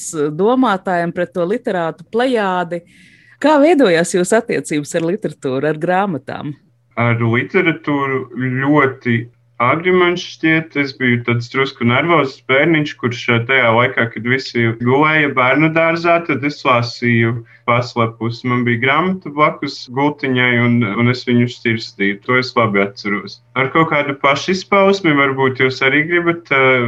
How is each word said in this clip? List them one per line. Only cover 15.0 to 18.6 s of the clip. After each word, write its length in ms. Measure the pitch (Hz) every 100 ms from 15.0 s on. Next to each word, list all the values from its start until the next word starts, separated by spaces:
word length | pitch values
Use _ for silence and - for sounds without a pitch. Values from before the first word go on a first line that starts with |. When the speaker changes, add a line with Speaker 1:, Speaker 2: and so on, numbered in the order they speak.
| 156 156 147
Speaker 2:
bērnu 380 | 127 127 139 160
dārzā, 480 | 160 165 170 170 170 170
tad 180 | 127
es 160 | 147 -
lasīju 760 | 143 120 120 - 120 117 117 120 - _ -
paslapus. 760 | 120 120 120 113 - 113 117
Man 180 | 127 123